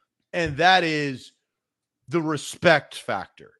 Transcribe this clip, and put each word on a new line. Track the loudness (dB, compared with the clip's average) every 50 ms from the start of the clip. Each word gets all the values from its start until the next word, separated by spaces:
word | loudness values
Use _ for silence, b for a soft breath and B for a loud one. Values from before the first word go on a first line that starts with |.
| _ _ _ _ _ _
And | -6 -6 -6 -4 -2
that | 2 4 4 4 4
is | 2 0 -2 -2 -4 -4 -6 -10 -14 -20 _ _ _ _ _ _ _ _ _ _ _ _ _ _ _ -6
the | -4 -4
respect | -2 -2 -4 -4 -6 -10 -8 0 4 4 4 4 2 -6 -18
factor. | -16 -8 -8 -8 -8 -8 -12 _ -20 -20 -20 _